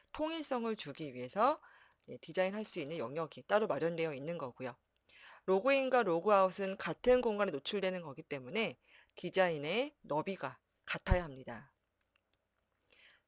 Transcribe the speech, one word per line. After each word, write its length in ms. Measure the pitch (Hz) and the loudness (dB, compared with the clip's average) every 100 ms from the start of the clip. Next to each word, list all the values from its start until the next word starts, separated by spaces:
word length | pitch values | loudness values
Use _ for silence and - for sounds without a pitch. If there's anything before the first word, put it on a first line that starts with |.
| _ | _
통일성을 600 | - 311 330 285 247 226 214 | -6 -4 -4 -4 -4 -2 -4
주기 380 | 143 135 151 | -8 -8 -10
위해서, 460 | 123 127 196 254 320 - - _ _ - | -8 -4 2 2 2 -6 -20 _ _ -18
예, 80 | 127 | -16
디자인할 460 | - 185 185 208 | -4 -2 0 -2
수 160 | 208 180 | -6 -6
있는 180 | 139 165 | -6 -6
영역이 440 | 117 151 160 - - | -6 -6 -6 -10 2
따로 200 | 208 208 | 2 4
마련되어 480 | 143 165 165 160 | 2 0 0 -2
있는 240 | 131 147 170 | -2 -6 -6
거고요. 380 | 131 - 127 - _ _ _ - - - - | -8 -6 -8 -8 _ _ _ -20 -20 -6 2
로그인과 560 | 190 254 277 262 247 | 4 6 4 4 4
로그아웃은 720 | 190 165 196 202 190 180 190 190 | 4 2 6 6 6 2 -4 -4
같은 440 | 180 - 247 254 | -6 0 4 4
공간에 320 | 240 208 196 | 4 0 0
노출되는 500 | 139 - 202 185 185 | -2 -4 -2 -2 -2
거기 200 | 160 135 | -8 -12
때문에 560 | - 139 127 202 196 - _ - _ | -8 -10 -4 -2 -2 -4 _ -20 _
디자인의 800 | - 175 190 180 156 147 214 285 - | -10 -2 2 2 2 -2 -2 -2 -8
너비가 580 | 156 147 190 185 131 - _ _ | -4 -2 -2 -6 -8 -10 _ _
같아야 380 | - 165 - 180 | -10 -6 0 0
합니다. 480 | 165 131 127 113 - _ _ _ _ _ _ _ _ _ _ _ _ - - _ | 0 -10 -12 -14 -16 _ _ _ _ _ _ _ _ _ _ _ _ -20 -20 _